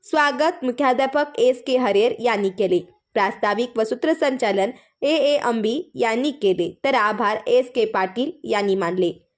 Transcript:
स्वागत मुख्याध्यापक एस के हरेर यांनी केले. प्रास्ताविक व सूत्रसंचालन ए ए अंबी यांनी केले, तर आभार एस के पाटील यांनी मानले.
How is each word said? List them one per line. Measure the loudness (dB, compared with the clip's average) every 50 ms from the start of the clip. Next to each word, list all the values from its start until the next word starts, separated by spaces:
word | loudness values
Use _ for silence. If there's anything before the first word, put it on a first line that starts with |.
| _
स्वागत | 0 2 2 2 2 2 2 0 0 0 -2 -4
मुख्याध्यापक | -4 -2 0 0 0 2 2 0 0 0 -2 -2 -2 0 0
एस | 2 2 2 0 -2 -2
के | 0 0
हरेर | 2 2 2 4 2 2 0 0
यांनी | 0 0 0 2 0 -2
केले. | 0 0 0 2 2 0 0 -4 _ _ _ _ _
प्रास्ताविक | 0 0 0 -2 -2 -2 -2 0 0 -2 -4 -2 -4
व | -2
सूत्रसंचालन | -2 -2 -2 0 0 0 2 0 -2 0 0 -2 0 0 0 0 -2 -4 -10 _ _ _ _
ए | 0 0 2
ए | 2 2 2 2 2
अंबी | 0 0 -2 0 -2 -2 -2 -4 -8 -10 _
यांनी | -2 -2 -2 0 0 -2 -2
केले, | -4 0 0 0 0 0 -2 -4 -4 _ -4
तर | 0 0
आभार | 2 2 0 0 0 0 -2 -2 -2 -2 2
एस | 2 2 2 0 -2
के | -2 -2
पाटील | 0 0 -2 -2 -2 -2 -4 -4 -4 -6 -10 -6
यांनी | -4 -2 0 0 0 0
मानले. | 0 0 -2 0 0 0 -2 -2 -6 _ _ _